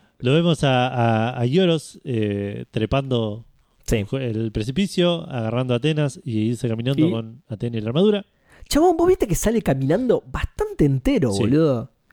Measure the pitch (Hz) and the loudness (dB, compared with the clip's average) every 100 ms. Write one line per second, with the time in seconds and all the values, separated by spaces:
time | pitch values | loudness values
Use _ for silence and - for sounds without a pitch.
0 | _ _ 123 151 175 160 143 127 123 123 | _ _ 0 2 2 2 2 2 0 2
1 | 117 110 113 127 120 160 185 165 - - | 2 2 0 -2 0 2 2 0 -4 -12
2 | - 117 104 101 101 113 123 - 107 135 | -6 -2 -2 -2 -6 -8 -8 -4 -2 -2
3 | 135 123 110 104 - _ _ _ - 113 | 0 -2 -2 -6 -14 _ _ _ -2 -2
4 | 101 135 127 110 113 110 107 135 196 - | -2 -4 -4 -4 -4 -4 -4 -2 -2 0
5 | 175 170 165 131 110 117 127 120 151 151 | 0 0 -6 -6 -4 -2 0 0 0 0
6 | 143 - - 107 110 120 123 113 120 139 | -2 -4 -4 -2 -2 -2 -4 -2 -2 2
7 | 160 214 113 117 - 107 120 117 107 135 | 2 0 -6 -14 -14 -8 -6 -4 -2 2
8 | 208 208 - _ _ - - 285 359 339 | 2 2 -4 _ _ -20 -2 2 4 4
9 | 349 381 240 160 208 226 - 135 135 180 | 4 2 0 0 0 0 0 0 2 2
10 | 254 - - - - - 427 392 147 135 | 2 0 -2 -8 -8 -6 -6 0 2 2
11 | - 269 127 98 110 147 160 120 - _ | 0 2 0 0 2 4 2 0 -6 _
12 | _ | _